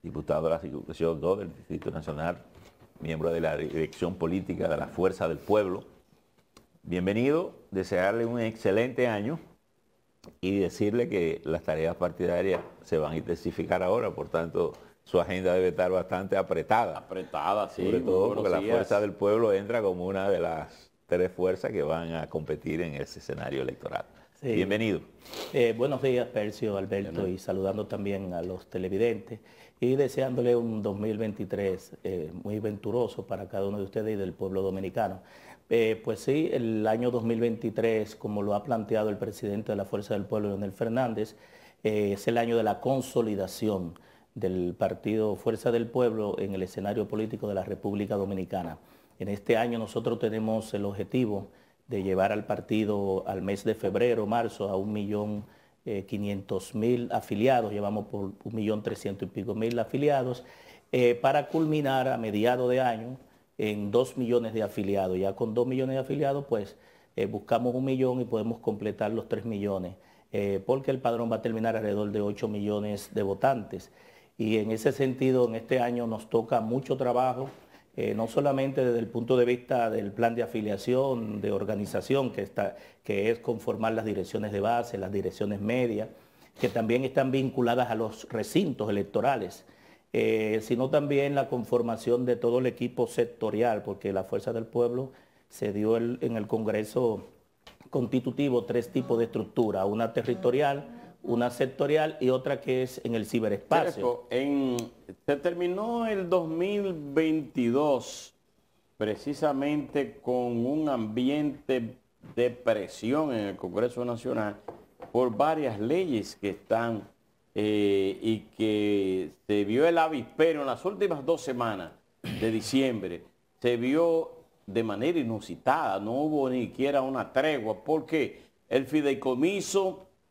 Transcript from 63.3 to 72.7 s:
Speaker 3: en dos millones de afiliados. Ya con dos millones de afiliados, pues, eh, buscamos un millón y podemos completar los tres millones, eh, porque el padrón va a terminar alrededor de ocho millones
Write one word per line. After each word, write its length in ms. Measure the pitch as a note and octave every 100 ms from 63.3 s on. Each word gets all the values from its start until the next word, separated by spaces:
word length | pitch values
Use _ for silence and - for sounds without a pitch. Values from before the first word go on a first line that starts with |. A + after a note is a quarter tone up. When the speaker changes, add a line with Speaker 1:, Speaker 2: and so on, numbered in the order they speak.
| _ _ -
Speaker 3:
en 320 | G#2+ G#2 G2+
dos 260 | A2+ C3 -
millones 380 | A#2+ A#2+ A2
de 80 | A2
afiliados. 560 | G2+ - G2 G2 F#2 F#2
Ya 180 | G2 G2
con 160 | A2+
dos 140 | A2 B2
millones 300 | C3 C3 C3
de 40 |
afiliados, 460 | C3 - C#3 C#3 C#3
pues, 300 | A2+ G2 - - - _ -
eh, 100 | G#2
buscamos 480 | G#2+ - A#2 B2
un 100 | B2+
millón 380 | C3+ C3 C3 B2+
y 20 |
podemos 360 | A#2+ A2+ A2 -
completar 500 | - G#2 G#2 G2+ G#2+
los 180 | A2 -
tres 160 | G2+
millones, 500 | A2+ G#2 G2+ F#2+ F2+ F#2+ - - _
eh, 300 | G#2 G2+ G2
porque 260 | G2 C3+ C3+
el 100 | C3+
padrón 300 | B2+ A#2 A#2
va 60 | A2+
a 60 |
terminar 340 | A2+ A2+ A2+ A2+
alrededor 360 | G#2+ G2+ G#2
de 100 | G#2
ocho 260 | G#2 G#2 A2
millones 640 | G#2 G#2